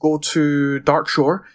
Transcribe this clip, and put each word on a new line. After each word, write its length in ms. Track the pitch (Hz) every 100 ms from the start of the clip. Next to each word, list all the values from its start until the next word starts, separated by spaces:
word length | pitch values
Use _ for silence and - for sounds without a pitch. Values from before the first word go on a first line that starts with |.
go 160 | 156 151
to 640 | 151 165 151 143 143 139
Darkshore, 600 | 143 151 151 - 139 190 -